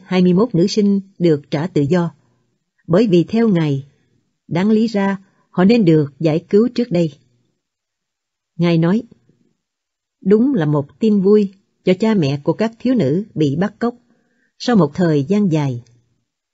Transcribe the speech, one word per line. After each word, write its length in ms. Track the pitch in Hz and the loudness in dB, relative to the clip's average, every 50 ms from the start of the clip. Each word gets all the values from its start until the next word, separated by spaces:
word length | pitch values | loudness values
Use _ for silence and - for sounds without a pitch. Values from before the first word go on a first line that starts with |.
| - | -6
hai 180 | - 185 185 | -4 -2 0
mươi 120 | 180 180 180 | 2 2 2
mốt 220 | 180 226 254 - | 2 0 0 0
nữ 120 | 165 180 | -2 -2
sinh 340 | 202 - 220 208 202 196 196 190 - _ - | 0 0 0 0 0 0 -2 -4 -8 _ -2
được 220 | 170 170 151 143 - _ | 0 0 0 0 -4 _
trả 160 | - 143 156 | -6 -6 -6
tự 140 | 180 - 151 | -4 -4 -2
do, 320 | 143 131 185 180 170 160 - _ _ _ _ _ _ _ _ _ _ _ _ _ _ | -2 0 0 -2 -2 -4 -8 _ _ _ _ _ _ _ _ _ _ _ _ _ _
bởi 200 | - 165 190 247 | -2 0 0 2
vì 160 | 214 175 175 156 | 2 2 0 0
theo 260 | - 214 226 233 220 | 0 -2 0 0 0
Ngài, 360 | 185 170 160 151 139 135 139 - _ _ _ _ _ _ _ _ _ _ _ | 0 0 0 -2 -2 -4 -6 -12 _ _ _ _ _ _ _ _ _ _ _
đáng 220 | - 147 165 190 214 | -8 -4 -2 0 0
lý 180 | 220 214 226 | 2 0 0
ra 300 | 226 220 202 196 196 196 196 - _ _ _ _ _ | 0 -2 -2 -2 -2 -4 -6 -10 _ _ _ _ _
họ 140 | _ - 180 | _ 0 2
nên 220 | 196 240 233 202 | 4 4 4 4
được 280 | 165 160 156 147 143 - _ | 4 4 2 2 -2 -6 _
giải 260 | 160 - 151 170 170 _ | -2 -2 -2 -2 -4 _
cứu 180 | - 202 233 247 240 | 2 2 2 2 -2
trước 160 | - 240 - | -4 -4 -2
đây." 220 | 170 175 170 156 - _ _ _ _ _ _ _ _ _ _ _ _ _ _ _ _ _ _ _ _ _ _ _ _ _ _ _ _ | -2 -2 -2 -4 -6 _ _ _ _ _ _ _ _ _ _ _ _ _ _ _ _ _ _ _ _ _ _ _ _ _ _ _ _
Ngài 200 | - 170 175 170 | -4 -2 0 2
nói, 260 | 165 160 170 196 226 - - - _ _ _ _ _ _ _ _ _ _ _ _ _ _ _ _ _ _ _ _ _ - | 2 2 0 0 -2 -4 -8 -18 _ _ _ _ _ _ _ _ _ _ _ _ _ _ _ _ _ _ _ _ _ 0
"Đúng 280 | 190 202 220 240 285 277 | 0 2 2 2 0 -2
là 120 | 196 156 | -2 -2
một 340 | 151 147 147 139 - _ _ | -2 -2 -2 -4 -6 _ _
tin 220 | 226 220 214 202 | -2 0 0 0
vui 320 | 180 196 214 214 202 196 - _ _ _ _ _ _ | 2 2 2 2 2 -2 -6 _ _ _ _ _ _
cho 100 | 185 185 185 | -2 -2 0
cha 140 | 220 220 220 | 0 0 0
mẹ 260 | 196 151 135 143 143 - | 0 0 -2 -4 -4 -4
của 100 | 170 156 | -6 -4
các 180 | - 214 226 226 _ | -2 -4 -6 -6 _
thiếu 140 | - 254 262 | -4 -2 -2
nữ 300 | 233 147 127 147 185 220 - _ | 0 0 0 -2 -2 -4 -6 _
bị 200 | 147 156 139 135 | -4 -2 -2 -2
bắt 180 | 156 196 214 - _ | -2 -4 -6 -6 _
cóc 160 | 226 240 240 _ _ _ _ _ _ _ _ _ _ _ _ _ | -8 -8 -8 _ _ _ _ _ _ _ _ _ _ _ _ _
sau 160 | - 247 240 | -4 0 2
một 160 | 196 160 143 - | 2 2 0 -2
thời 300 | - 180 165 156 143 135 | -2 -2 0 0 -2 -2
gian 280 | 151 202 208 208 180 | -2 -2 -2 0 0
dài. 320 | 156 156 147 135 123 120 - _ _ _ _ _ _ _ _ _ _ _ _ _ | -2 -2 -2 -4 -6 -8 -12 _ _ _ _ _ _ _ _ _ _ _ _ _